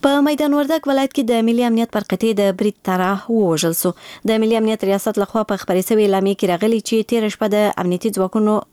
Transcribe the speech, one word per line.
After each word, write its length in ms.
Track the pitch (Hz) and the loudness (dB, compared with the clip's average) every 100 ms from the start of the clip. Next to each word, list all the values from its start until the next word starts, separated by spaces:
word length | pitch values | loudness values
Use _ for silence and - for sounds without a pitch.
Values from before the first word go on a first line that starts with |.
| 277 | 2
په 140 | 285 285 | 2 2
میدان 300 | 294 294 285 | 0 0 0
وردګ 320 | 285 320 277 | 0 -2 0
ولایت 240 | 269 269 - | 0 0 -2
کې 60 | 233 | 0
د 160 | 233 226 | 0 2
ملي 160 | 233 240 | 0 0
امنیت 260 | 226 233 214 | 0 0 -4
پر 120 | - | -4
قطعې 220 | 190 226 202 | -2 0 2
د 180 | 202 185 | 0 0
برید 160 | 214 - - | -2 -2 -4
طرح 400 | 185 185 196 - | 0 0 -2 -2
ووژل 480 | 226 190 160 165 165 | 0 2 2 0 0
سو. 100 | 185 170 - - - | -2 -4 -14 -8 -2
د 100 | 220 | 0
ملي 140 | 220 226 | 2 2
امنیت 240 | 220 220 190 | 0 0 0
ریاست 320 | 196 220 208 | 0 -2 -2
لخوا 240 | 202 226 214 | -2 -2 -2
په 80 | 196 | -4
خپرې 260 | - 180 185 | -2 -2 2
سوې 140 | 220 208 | 2 4
اعلامیه 260 | 196 196 | 2 0
کې 120 | 196 190 | 0 0
راغلي 280 | 175 214 226 | 0 0 0
چې 280 | - 226 214 | 0 -2 0
تېره 160 | 233 214 - | 0 -2 -2
شپه 100 | 214 208 | 0 2
د 160 | 208 - | 0 0
امنیتي 280 | 180 180 226 202 | -2 -2 -2 -2
ځواکونو 400 | 185 220 214 214 - | -2 0 2 0 -4